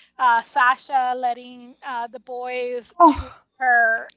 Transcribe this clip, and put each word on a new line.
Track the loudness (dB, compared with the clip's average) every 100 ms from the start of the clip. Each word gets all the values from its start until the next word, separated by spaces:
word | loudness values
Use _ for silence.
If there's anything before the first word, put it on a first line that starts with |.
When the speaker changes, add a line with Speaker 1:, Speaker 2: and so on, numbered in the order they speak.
| _ -2
Speaker 1:
uh, | 2 2
Sasha | 0 0 2 2 -2 -2 -2 -2
letting, | -4 -6 -12 -20 -20 -20 -14
uh, | -10 -10
the | -14
boys | -16 -12 -10 -8 -8 -8 -10 2
Speaker 2:
Oh. | 4 4
Speaker 1:
chew | -6 -16 _ -6
her | 2 2 2 0 -6